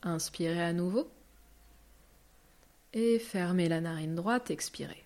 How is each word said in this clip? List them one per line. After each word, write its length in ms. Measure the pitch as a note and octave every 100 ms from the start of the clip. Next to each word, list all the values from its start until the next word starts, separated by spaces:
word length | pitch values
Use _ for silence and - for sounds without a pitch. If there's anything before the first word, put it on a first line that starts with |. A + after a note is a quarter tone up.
Inspirez 580 | F3 E3 - - E3 E3+
à 100 | E3+
nouveau. 340 | E3+ F3+ G#3+ E4 - - - - - - - - - - - - - - - - _ _
Et 260 | A3 A#3 A3+
fermez 500 | A#3 G3 F3 F3+ E3+
la 120 | E3
narine 340 | E3 D#3+ D#3
droite, 360 | E3 F3+ B3 B3
expirez. 540 | D3+ - - C#3 -